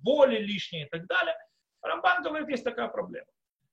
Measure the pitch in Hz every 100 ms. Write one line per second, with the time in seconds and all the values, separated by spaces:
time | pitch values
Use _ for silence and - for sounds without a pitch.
0 | 170 294 262 220 202 196 - 165 143 165
1 | 180 302 339 320 - _ _ _ - 339
2 | 370 359 320 302 302 247 240 233 226 -
3 | 90 - - _ _ _ _